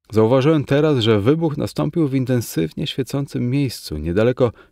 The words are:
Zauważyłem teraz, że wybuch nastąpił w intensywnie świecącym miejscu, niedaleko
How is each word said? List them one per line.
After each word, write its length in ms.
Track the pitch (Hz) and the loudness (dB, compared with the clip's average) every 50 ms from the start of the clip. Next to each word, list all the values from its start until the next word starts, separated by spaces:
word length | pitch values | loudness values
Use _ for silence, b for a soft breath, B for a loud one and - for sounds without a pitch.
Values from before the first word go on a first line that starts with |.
| _ _ | _ _
Zauważyłem 540 | 101 107 110 110 127 135 127 151 160 156 123 | 2 2 4 4 4 4 4 4 2 2 0
teraz, 340 | - 139 139 147 156 147 127 | 0 0 2 2 2 2 2
że 220 | 107 113 113 104 | 2 2 2 4
wybuch 360 | 98 120 151 165 165 156 143 | 4 2 2 2 0 -4 -2
nastąpił 520 | 143 - - - - 151 147 - 175 160 139 | -4 -6 -6 -4 -4 -4 -4 -2 -2 -2 0
w 60 | 131 | 0
intensywnie 720 | 135 131 117 131 123 120 - - 156 165 156 - - 160 | -2 -2 0 0 -2 -2 -2 -4 -4 -4 -4 -4 -6 -6
świecącym 640 | 143 - - 131 - - 139 139 - - 135 123 120 | -6 -4 -6 -6 -4 -4 -6 -6 -6 -6 -4 -4 -2
miejscu, 480 | 127 143 143 127 - - - - 78 76 | -2 -2 -2 -2 -6 -8 -10 -10 -8 -6
niedaleko 540 | 73 82 87 98 110 120 127 - 135 113 b b b b | -4 -2 0 2 2 2 2 2 0 0 b b b b